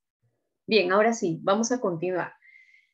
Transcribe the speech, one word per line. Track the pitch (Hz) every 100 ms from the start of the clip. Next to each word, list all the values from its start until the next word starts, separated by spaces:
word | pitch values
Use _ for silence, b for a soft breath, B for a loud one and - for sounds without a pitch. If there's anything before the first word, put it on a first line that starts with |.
| _ _ _ _ _ _ -
Bien, | 208 180
ahora | 196 220
sí, | 226 185 160
vamos | 180 202 226
a | 254
continuar. | 220 165 175 180 - - b b b b b